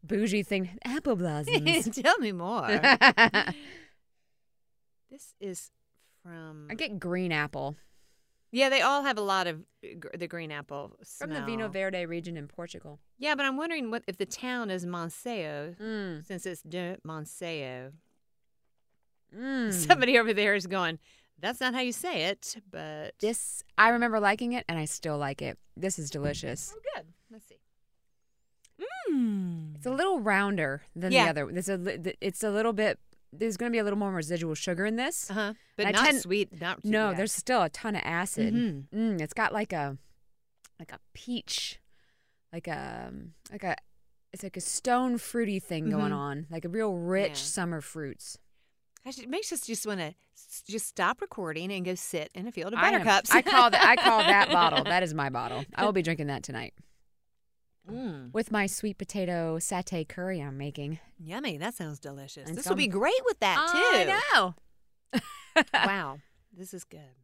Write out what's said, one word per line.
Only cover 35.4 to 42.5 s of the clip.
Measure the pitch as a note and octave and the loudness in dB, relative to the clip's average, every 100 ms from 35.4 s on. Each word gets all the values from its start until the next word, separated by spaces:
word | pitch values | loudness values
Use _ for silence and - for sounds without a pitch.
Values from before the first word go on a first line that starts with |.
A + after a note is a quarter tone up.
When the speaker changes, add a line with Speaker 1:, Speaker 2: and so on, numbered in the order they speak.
| G#3 A3 _ - | -4 -4 _ -2
Speaker 2:
But | G3+ | 2
Speaker 1:
And | G3+ | 4
I | |
Speaker 2:
not | C4 | 6
Speaker 1:
tend | C#4 | 4
Speaker 2:
sweet, | F#3 G3+ G3 E3+ | 2 0 0 -4
not | E3+ F#3 | -6 -4
too | G#3 | 0
Speaker 1:
No, | G#3+ G#3+ | 2 2
Speaker 2:
bad. | F3+ | 2
Speaker 1:
there's | F#3 | -2
still | - - B3+ | -2 0 2
a | E3+ | 2
ton | - A3+ G#3 | 0 -4 -2
of | |
acid. | - E3+ F#3+ - A3 | -2 -2 -2 0 2
Speaker 2:
Mm-hmm. | A3+ A#3+ C#3+ C#3 G#3 A3+ F#3+ | 2 0 -2 -6 -2 0 0
Speaker 1:
Mm, | |
it's | D#3 | -2
got, | - G#3+ | 0 0
like, | G#3+ G#3+ | 0 -2
a, | F3 C#3+ C#3 - _ _ _ _ _ - _ | -2 -4 -6 -14 _ _ _ _ _ -20 _
like, | E3 | -18
a | - _ | -18 _
peach, | - - B3 - - - - _ _ _ _ _ _ _ | -18 -8 -8 -4 -6 -6 -10 _ _ _ _ _ _ _